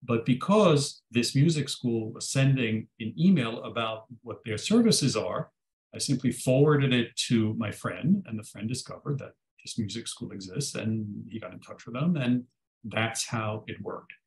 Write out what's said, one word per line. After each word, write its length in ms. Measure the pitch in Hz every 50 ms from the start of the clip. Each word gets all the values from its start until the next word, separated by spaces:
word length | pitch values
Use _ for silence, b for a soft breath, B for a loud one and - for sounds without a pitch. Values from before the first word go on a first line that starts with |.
| -
But 220 | - 120 113 -
because 760 | - 127 - - - 196 214 208 180 156 143 135 - - - _ _
this 240 | - 123 117 - -
music 340 | 135 143 170 160 151 139 -
school 420 | - - - 120 117 113 110 107 -
was 180 | - - -
sending 580 | - 135 135 139 135 131 120 113 110 110 113 - _ _
an 120 | 113 110 - -
email 440 | 160 190 196 160 120 113 113 - -
about 420 | 113 107 117 113 110 110 107 - _ 123 113 _
what 200 | 120 104 - _
their 100 | 117 107
services 580 | 107 - - 208 240 233 226 175 - - 123 104
are, 360 | 110 95 - 95 - 160 - _ _ _ _ _ _ _ _ -
I 40 | 110
simply 340 | - - 143 123 - 127 113
forwarded 640 | - - - 127 135 143 156 147 143 135 120 123
it 200 | 120 117 - - - - -
to 240 | 123 113 110 107 113
my 160 | 117 113 104
friend, 540 | 101 - - 110 90 90 - - 196 208 185
and 120 | - 113 107
the 60 | 104 -
friend 160 | - 110 110
discovered 520 | 110 127 - - - - - _ - 147 131
that 160 | - - - _ _ _ _ _ -
this 160 | - - -
music 300 | 110 98 92 117 113 -
school 220 | - - 123 -
exists, 440 | 98 98 95 92 92 - 139 - -
and 320 | 117 107 110 110 110 107 104 101 110 113 -
he 100 | - 113
got 140 | 98 92 90
in 80 | -
touch 240 | - - - - -
with 120 | - 113
them, 200 | 123 143 175 180
and 280 | 147 127 123 123 123 123 _ _ _ _ _ _ _ _
that's 420 | 113 - 110 110 113 113 - -
how 380 | - - 113 110 107 107 110 -
it 100 | - - - 101
worked. 320 | - - - - _ - _ _